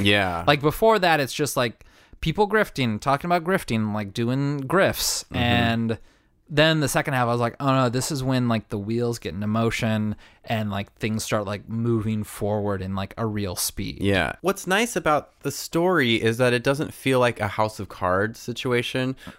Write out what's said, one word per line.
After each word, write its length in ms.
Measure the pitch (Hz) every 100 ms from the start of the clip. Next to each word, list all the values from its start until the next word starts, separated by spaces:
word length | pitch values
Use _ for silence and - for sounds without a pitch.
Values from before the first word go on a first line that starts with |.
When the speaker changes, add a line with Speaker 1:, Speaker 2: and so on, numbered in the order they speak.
Speaker 1:
Yeah. 440 | 101 104 95 85 87
Speaker 2:
Like, 140 | 147
before 360 | 147 - 220 214
that, 200 | 175 156
it's 140 | 135
just, 220 | - 143 -
like, 280 | 120 - - - _ -
people 260 | 160 160 208
grifting, 500 | 214 - - 120 107
talking 280 | 143 139 175
about 160 | 175
grifting, 480 | 165 190 - 117 107
like, 220 | 107 98
doing 460 | 110 117 131 143 143
grifts. 640 | 131 180 156 - - - -
Speaker 1:
Mm-hmm. 100 | 123
Speaker 2:
And 600 | 120 120 117 113 113 110 - _ _ _ -
then 320 | 147 160 160
the 80 | 139
second 260 | 160 151
half, 140 | 131 120
I 40 |
was 80 | 120
like, 160 | 117 -
"Oh, 60 | 139
no, 160 | 135 123
this 200 | 123 -
is 120 | 143
when, 240 | 131 131 120
like, 200 | 113 -
the 80 | 107
wheels 400 | 101 117 120 113
get 140 | 92
into 120 | 85 104
motion 720 | 110 113 - 113 110 107 101 - _
and, 260 | - 113 107
like, 220 | 98 101 -
things 260 | 113 110
start, 220 | - 110 101
like, 200 | 104 -
moving 560 | 113 117 113 107 107
forward 560 | 104 - 104 107 101 98
in, 120 | 92
like, 180 | 95 98 -
a 80 | 113
real 300 | 104 98 87
speed." 420 | - - 104 -
Speaker 1:
Yeah. 300 | 98 95 69 -
What's 260 | 175 190 -
nice 300 | 196 233 180
about 420 | 160 147 - _
the 100 | 143
story 640 | - - 165 175 170 123 113
is 160 | 113 113
that 140 | 127
it 100 | 120
doesn't 280 | 127 139 156
feel 260 | - 135 131
like 200 | 120 -
a 80 | 107
House 300 | - 107 -
of 100 | 98
Cards 480 | - 92 92 107 113
situation 800 | - 117 131 120 120 131 131 131 -